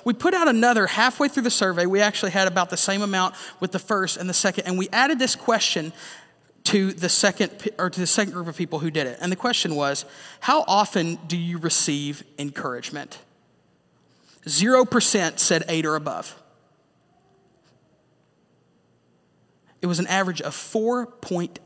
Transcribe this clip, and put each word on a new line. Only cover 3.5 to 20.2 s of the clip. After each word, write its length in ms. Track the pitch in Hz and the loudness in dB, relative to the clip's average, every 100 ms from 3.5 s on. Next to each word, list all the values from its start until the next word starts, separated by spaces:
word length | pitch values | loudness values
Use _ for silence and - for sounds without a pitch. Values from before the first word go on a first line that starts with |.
| - | -8
with 120 | 185 | -6
the 80 | 185 | -6
first 380 | - 208 185 - | -2 -2 -2 -4
and 100 | 185 | -2
the 60 | |
second, 320 | 180 196 185 180 | 0 0 0 -2
and 120 | 180 | -2
we 120 | 190 | 0
added 300 | 214 269 277 | 2 2 2
this 160 | 254 - | 0 0
question 580 | - 220 - 180 160 - - - - _ _ _ | 0 2 2 -2 -6 -10 -18 -18 -20 _ _ _
to 280 | - 208 190 | 0 2 2
the 160 | 170 175 | 0 0
second 420 | - 208 - 196 - | 2 2 2 -2 -2
p-, 100 | 214 - | -10 -4
or 140 | 180 | -4
to 80 | 180 | -2
the 80 | 175 | 0
second 260 | - 202 | 2 0
group 140 | 175 170 | -4 -10
of 100 | 156 | -6
people 220 | 175 156 | -6 -4
who 100 | 165 | -2
did 160 | 156 131 | -2 -4
it. 140 | 120 | -4
And 100 | 175 | -4
the 60 | 180 | -2
question 380 | 247 240 185 147 | -2 -2 -2 0
was, 280 | 143 139 - - - - | 0 -2 -6 -14 -20 -8
"How 260 | - 302 - | 2 2 4
often 520 | 202 202 202 165 170 160 | 4 4 2 -2 -4 -6
do 100 | 170 | -4
you 220 | 170 170 | -4 -4
receive 640 | 160 - - 147 143 143 - - | 0 2 2 -2 -4 -8 -12 -8
encouragement?" 800 | 143 139 139 123 - 147 139 - - _ _ _ _ _ _ _ _ _ _ _ - | -8 -6 -8 -8 -10 -12 -12 -16 -20 _ _ _ _ _ _ _ _ _ _ _ -2
Zero 340 | 151 208 254 | 2 6 6
percent 560 | 254 240 - 214 165 - | 6 4 4 2 0 2
said 240 | - 165 160 | 2 2 2
eight 160 | 165 160 | -2 0
or 100 | 156 | -2
above. 400 | 147 87 - - _ _ _ _ _ _ _ _ _ _ _ _ _ _ _ _ _ _ _ _ _ _ _ _ _ _ _ _ _ _ _ _ _ _ | -4 -8 -10 -14 _ _ _ _ _ _ _ _ _ _ _ _ _ _ _ _ _ _ _ _ _ _ _ _ _ _ _ _ _ _ _ _ _ _
It 60 | 180 | -4
was 140 | 170 | -2
an 80 | 180 | 0
average 340 | 185 | 0